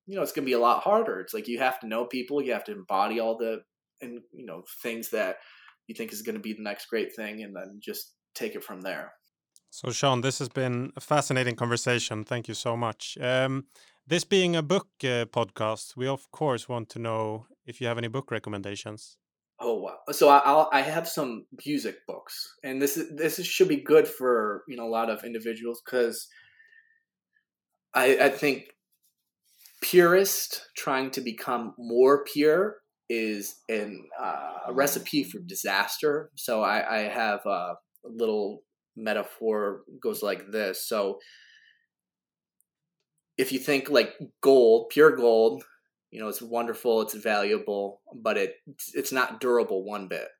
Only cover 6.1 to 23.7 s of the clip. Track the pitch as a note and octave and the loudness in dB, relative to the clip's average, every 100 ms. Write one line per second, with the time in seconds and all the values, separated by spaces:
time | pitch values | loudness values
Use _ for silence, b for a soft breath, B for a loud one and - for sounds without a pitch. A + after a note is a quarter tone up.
6.1 | G#2 A2+ G#2+ A2 G#2+ G#2 G2+ - A2+ G2+ | -8 -8 -8 -8 -8 -8 -10 -6 -4 -4
7.1 | - G#2+ G#2+ G2+ F#2+ F#2+ G2+ G#2+ G2+ - | -8 -10 -10 -14 -14 -14 -14 -12 -12 -14
8.1 | _ _ - A#2+ G#2 - F#2+ F#2+ D#2 - | _ _ -10 -8 -8 -12 -10 -6 -6 -8
9.1 | - _ _ _ _ _ - - A#2+ C#3 | -18 _ _ _ _ _ -10 -8 0 2
10.1 | B2+ C3 - B2 - C3 A#2+ C3 - - | 2 0 -2 -4 -4 -2 -2 -6 -10 -2
11.1 | D3+ - C3 B2 A2+ A#2+ A#2+ - A#2+ - | 0 2 0 -2 -2 -2 0 0 0 -2
12.1 | G#2+ G#2+ A#2+ A2 G#2+ B2 A#2 A#2 - - | -6 -6 -8 -8 -6 -4 -2 -4 -6 -12
13.1 | - B2 B2+ C3+ C3+ C3+ b b b - | -6 -2 0 0 -2 -8 b b b -4
14.1 | E3 - G3 F3+ E3+ D3+ G3 - - C3 | -2 2 2 4 2 2 0 -2 -6 -2
15.1 | A#2+ A#2 - A2+ - A2 A2 - - C3 | 0 0 -2 -2 -2 -4 -4 -8 -6 -4
16.1 | C3+ - - D#3 A#2+ - B2 A2 A#2+ A#2 | -4 -8 -4 -2 -2 -4 -8 -8 -8 -4
17.1 | A2 A2 A2 A#2 _ - A#2 A#2+ A#2 A#2 | -4 -4 -6 -12 _ -20 -8 -4 -4 -4
18.1 | B2+ - A2+ G#2+ G2+ G2 G2+ G#2+ G#2+ - | -6 -6 -8 -6 -8 -8 -10 -12 -14 -18
19.1 | _ _ _ _ - A#2+ A2 F#2 - - | _ _ _ _ -8 -4 -4 -6 -10 -8
20.1 | D3 D3 C#3 C#3 D3+ D#3 C#3+ C#3 D#3+ E3 | 6 8 10 8 6 6 2 0 -2 -4
21.1 | - C3+ A2 - C3 C#3+ D3 A2 F#2 - | -4 -6 -6 -12 -14 -6 -4 -4 -8 -14
22.1 | - - - - - C3+ C3 C#3 E3 - | -16 -14 -14 -14 -14 -10 -2 -2 -2 -6
23.1 | D3+ D#3 D#3 F3 - F#3 | -2 -2 -2 -2 2 4